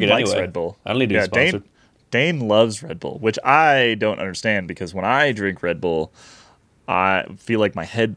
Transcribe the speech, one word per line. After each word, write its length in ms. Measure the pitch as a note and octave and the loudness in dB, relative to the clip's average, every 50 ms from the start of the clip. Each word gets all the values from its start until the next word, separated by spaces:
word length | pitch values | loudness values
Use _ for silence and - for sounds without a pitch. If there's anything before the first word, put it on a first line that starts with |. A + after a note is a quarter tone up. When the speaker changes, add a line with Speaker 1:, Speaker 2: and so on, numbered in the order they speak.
Speaker 1:
drink 40 | - | 4
it 60 | G2+ | 4
Speaker 2:
likes 200 | G#2 - A#2+ G2 | 2 2 2 0
Speaker 1:
anyway. 120 | - - | 0 0
Speaker 2:
Red 100 | F2+ F2+ | -2 -4
Bull. 240 | E2+ F2+ E2 F2 - _ - | -4 -6 -6 -6 -8 _ -6
Speaker 1:
I 40 | G2 | -4
don't 80 | G#2+ B2+ | -2 0
need 60 | C3+ | 0
to 80 | A2 G2+ | 0 2
be 0 | |
Speaker 2:
Yeah, 120 | G#2+ G2+ | 0 0
Dane, 220 | F#2 G#2+ A#2 C#3 F3 | 0 2 0 0 0
Speaker 1:
sponsored. 200 | F#3 G2+ - _ _ _ _ _ _ _ _ - | 0 -4 -8 _ _ _ _ _ _ _ _ -4
Speaker 2:
Dane 300 | - A#2 C#3 E3+ F3 D3 A#2+ | -2 0 0 0 -2 -2 0
loves 360 | G#2+ G#2 G#2+ A#2 A2+ G#2+ - | 2 4 6 4 4 2 -6
Red 180 | - - E2 E2+ | -10 -12 -12 -10
Bull, 180 | - C#2+ - - | -10 -10 -8 -4
which 200 | G#2+ A2 A2 - | -2 -2 -2 0
I 540 | - B2+ C#3 D#3 D#3+ D3+ C#3+ C3+ B2 A#2 A2+ G#2 | 2 4 4 6 6 6 4 4 4 2 2 0
don't 220 | G#2+ G#2+ G2+ - | 0 -2 -2 -2
understand 480 | E2+ F#2+ F2 - - A2+ G#2+ G2+ F2+ E2 | -6 -8 -8 -4 -2 -2 -2 -2 -2 -6
because 240 | F2 - F#2+ E2 F2 | -8 -10 -10 -8 -6
when 120 | F#2+ F2+ | -4 -2
I 260 | G#2 B2+ C#3 D3+ C#3+ | 0 2 2 2 2
drink 300 | A#2+ G#2 G2 G2 F#2 - | 0 -2 -2 -4 -4 -2
Red 180 | - F2 E2+ D#2 | -2 -4 -2 -2
Bull, 320 | - F2 E2 D#2+ D#2 - _ - - - - - - _ _ _ _ _ _ _ _ | -2 -2 0 -2 -2 -6 _ -20 -20 -20 -20 -20 -20 _ _ _ _ _ _ _ _
I 380 | - F#2 F#2 F#2+ F#2+ F#2+ F#2 - - G2 G2 | -2 0 2 2 2 2 0 -2 -4 -10 -12
feel 200 | - - A2+ G#2+ | -6 -2 0 0
like 160 | G#2+ G2+ - | 0 0 -2
my 100 | F#2 D#2+ | -4 -10
head, 300 | - - A#2 A2+ A2+ G2+ | -6 -2 -2 -2 -2 -2